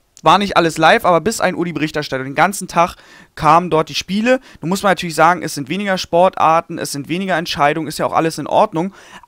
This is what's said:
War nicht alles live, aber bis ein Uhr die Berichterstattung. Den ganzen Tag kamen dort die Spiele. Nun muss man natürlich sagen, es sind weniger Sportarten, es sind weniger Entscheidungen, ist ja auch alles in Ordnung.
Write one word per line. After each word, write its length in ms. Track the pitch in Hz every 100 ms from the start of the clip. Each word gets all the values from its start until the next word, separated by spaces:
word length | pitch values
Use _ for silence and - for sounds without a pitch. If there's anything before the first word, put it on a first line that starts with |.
| _ _
War 140 | 156 180
nicht 220 | 202 -
alles 180 | 165 156
live, 300 | 160 175 175
aber 160 | 165
bis 180 | 160 226
ein 140 | -
Uhr 100 | 156
die 80 | 175
Berichterstattung. 540 | 151 151 151 147 131 131
Den 80 |
ganzen 340 | 139 180 196 185
Tag 280 | 175 175 - - - -
kamen 360 | - 151 160 180
dort 180 | 156 156
die 60 |
Spiele. 460 | 143 - 196 233 254 - -
Nun 80 | 156
muss 140 | 196
man 80 | 202
natürlich 240 | 175 175
sagen, 280 | 156 160 180
es 120 | 160
sind 160 | - 131
weniger 260 | 180 202 185
Sportarten, 800 | - 170 185 - 147 165 - 170
es 160 | -
sind 160 | 143 131
weniger 300 | 170 190 165
Entscheidungen, 500 | 170 165 143 160 147
ist 100 | 160
ja 60 |
auch 80 | 139
alles 240 | 101 165 160
in 100 | 139
Ordnung. 460 | 135 214 160 190 - - -